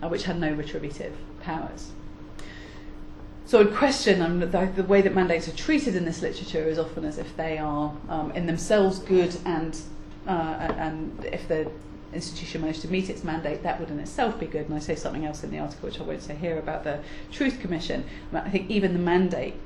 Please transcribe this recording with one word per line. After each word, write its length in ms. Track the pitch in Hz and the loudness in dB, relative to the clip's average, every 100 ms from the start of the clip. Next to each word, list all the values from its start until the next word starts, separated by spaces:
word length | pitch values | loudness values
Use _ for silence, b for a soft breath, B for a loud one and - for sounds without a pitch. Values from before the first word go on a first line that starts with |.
uh, 40 | 165 | -2
which 160 | 170 | -2
had 160 | - 170 | 0 0
no 140 | 156 | 0
retributive 600 | 147 147 156 147 - 139 - - - | 0 -2 -4 -6 -6 -8 -8 -10 -10
powers. 500 | - 160 151 - - - - - - - B B B B B B - - - - - | -6 -4 -4 -8 -10 -10 -12 -12 -12 -10 B B B B B B -12 -12 -12 -14 4
So 160 | 226 | 8
I'd 120 | 202 | 8
question, 480 | - 277 262 - 185 | 8 4 4 4 4
um, 200 | 170 175 | 4 2
the, 60 | 170 180 185 190 | 2 2 2 2
the 80 | |
way 180 | 180 202 | 6 8
that 140 | 196 190 | 8 6
mandates 320 | 180 170 165 | 4 4 0
are 80 | - | -4
treated 400 | - 311 - 185 | 2 2 4 2
in 80 | |
this 180 | 170 - | 0 0
literature 460 | 185 - 180 165 156 | -2 -4 -4 0 2
is 100 | 160 | 2
often 280 | 160 - 156 | 0 -2 -4
as 120 | 147 | -4
if 200 | 147 - | -6 -4
they 200 | 160 156 | -2 0
are, 380 | 151 147 151 - - | 0 0 -2 -4 -4
um, 220 | 160 151 | -2 -2
in 140 | 165 170 | 0 0
themselves 540 | 165 - 214 190 185 | 0 4 6 6 4
good, 340 | - 185 175 - - | 4 6 6 2 -2
and, 340 | 160 160 - - - - - - | 0 0 -4 -8 -10 -12 -12 -2
uh, 40 | 180 160 160 160 - | 0 0 -2 -2 -2
and 460 | 160 156 151 - | -2 -4 -6 -6
if 240 | - - - | -6 -6 -2
the 240 | 156 156 - - - - | 0 0 -6 -14 -16 -10
institution 480 | 165 165 - 170 160 | -8 -8 -8 -6 -4
managed 200 | 160 156 | -2 -2
to 80 | 160 | -2
meet 200 | 185 185 | 0 0
its 140 | 156 | -4
mandate, 400 | - 160 151 156 | -4 -2 -2 -2
that 160 | 180 - | -2 -2
would 100 | 165 | -2
in 100 | 147 | -6
itself 380 | 147 - 240 - | -6 0 0 0
be 100 | 160 | -4
good. 180 | 156 151 | -4 -2
And 100 | 151 | -4
I 40 | |
say 160 | - 156 | -2 -2
something 300 | 147 147 151 | -2 -4 -4
else 200 | 147 151 | -4 -6
in 60 | |
the 80 | 151 | -6
article, 280 | 147 - 156 | -6 -6 -8
which 120 | - | -6
I 20 | |
won't 200 | 160 151 | -6 -6
say 120 | - 147 | -6 -4
here, 240 | 175 160 | -2 -2
about 240 | 156 156 | -2 -4
the 160 | 151 147 B B B | -4 -4 B B B
Truth 300 | - 277 - | 0 0 0
Commission. 420 | 185 170 - 139 147 B B | -2 -2 -2 -4 -4 B B
But 120 | 160 - | -4 0
I 40 | |
think 200 | 190 185 | -2 2
even 220 | 208 190 | 2 4
the 80 | 175 | 4
mandate 540 | 175 175 185 165 131 - | 4 6 6 2 -2 -6